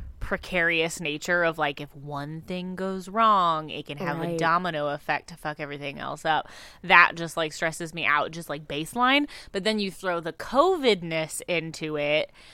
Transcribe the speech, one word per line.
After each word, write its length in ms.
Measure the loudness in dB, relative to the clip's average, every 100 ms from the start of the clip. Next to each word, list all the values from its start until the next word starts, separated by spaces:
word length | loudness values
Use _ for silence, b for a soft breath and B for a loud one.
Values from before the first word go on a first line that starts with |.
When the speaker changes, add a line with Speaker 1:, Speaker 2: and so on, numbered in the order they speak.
| B -10
Speaker 1:
precarious 800 | -4 -4 -2 0 2 2 0 -2
nature 440 | -6 -4 0 2
of, 140 | 2 2
like, 220 | -2 -2
if 160 | -12 -12
one 460 | -10 -8 -8 -10
thing 340 | -8 -8 -6 -6
goes 320 | -4 -6 -6
wrong, 640 | 2 4 6 4 2 -4
it 160 | -10 -10
can 120 | -6
have 180 | -4 -2
a 40 |
Speaker 2:
Right. 160 | -2 0
Speaker 1:
domino 500 | 2 2 2 -2 -2
effect 400 | -4 -2 -4 -4
to 80 | -10
fuck 220 | -8 -8
everything 360 | -8 -8 -8 -8
else 260 | -8 -4 0
up. 240 | 0 0 B B B
That 300 | 8 10 10 4
just, 220 | -4 -2
like, 160 | -4
stresses 400 | -2 -4 -4 -8
me 120 | -2 0
out, 260 | 2 0
just, 180 | -6 -8
like, 180 | -10 -6
baseline. 600 | -6 -6 0 2 2 0 B B
But 100 | -4
then 160 | -2 -2
you 120 | -4
throw 280 | -4 -4 -2
the 140 | -4
covid-ness 1080 | -8 0 4 4 4 4 2 0 -2 -4 -6 -2
into 480 | -2 -2 -6 -4 -2
it, 340 | 2 2 2 B B